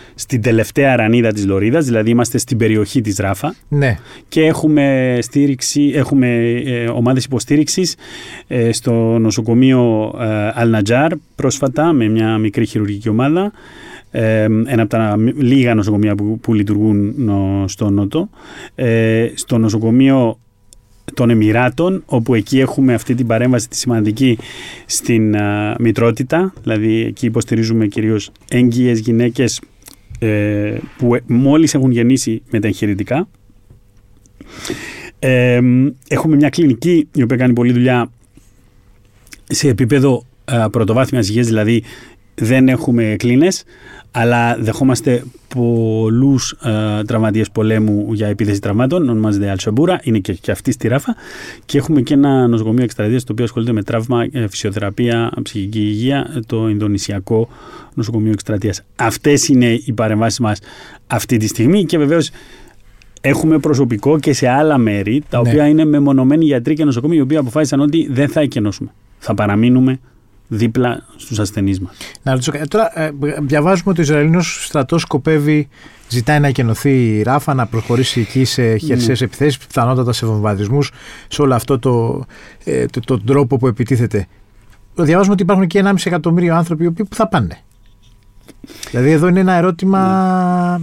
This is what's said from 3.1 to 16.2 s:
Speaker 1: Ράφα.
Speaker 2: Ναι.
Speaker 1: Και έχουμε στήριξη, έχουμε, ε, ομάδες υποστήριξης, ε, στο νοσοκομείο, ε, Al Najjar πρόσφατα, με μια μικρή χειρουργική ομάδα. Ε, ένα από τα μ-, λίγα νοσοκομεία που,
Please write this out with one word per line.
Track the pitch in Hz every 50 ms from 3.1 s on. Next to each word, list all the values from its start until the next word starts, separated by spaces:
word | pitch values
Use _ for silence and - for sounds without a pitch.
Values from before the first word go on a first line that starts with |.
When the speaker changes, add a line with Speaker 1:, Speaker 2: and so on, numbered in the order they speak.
| 95
Speaker 1:
Ράφα. | 104 98 95 98 - - 160 170 - _ -
Speaker 2:
Ναι. | 147 143 139 127 98 - - - - - -
Speaker 1:
Και | _ - 156 156
έχουμε | 160 160 160 160 156 151 143 139 139 135 131 127 127 123 120
στήριξη, | 120 - - 143 143 143 135 127 - - - 143 147 143 123
έχουμε, | 147 123 - 143 135 127 120 120 117 117 117 120 120 131
ε, | 135 123 120 117 117
ομάδες | 117 120 117 123 131 127 -
υποστήριξης, | - 131 113 - - 143 151 147 - - 185 185 165 - - - - - - - - - - -
ε, | - 135 123 113 117
στο | 113 - - 123 117 117 113 113 117 117
νοσοκομείο, | 113 110 107 127 110 117 117 123 131 131 131 127 120 117 110 107 110 - - -
ε, | 117 110 107 107 104 107 107 120
Al | 117 117 113 107
Najjar | 98 104 117 127 151 165 180 151 - _ _
πρόσφατα, | - - 160 147 - 143 131 127 147 156 175 156
με | 131 113
μια | 107 110 113 113 110 110
μικρή | 107 110 104 - 120 117
χειρουργική | - - 110 104 101 101 101 110 113
ομάδα. | 107 117 131 143 160 180 196 208 - - - - - - - - - - - _
Ε, | - 113 110 110 110 107 107
ένα | 110 110 110 113 139 131 113
από | 113 104
τα | 120 113 113 107 104
μ-, | 107 110 120 - 147
λίγα | 135 120 135 139 123 120 113
νοσοκομεία | 107 95 104 104 101 107 107 101
που, | 101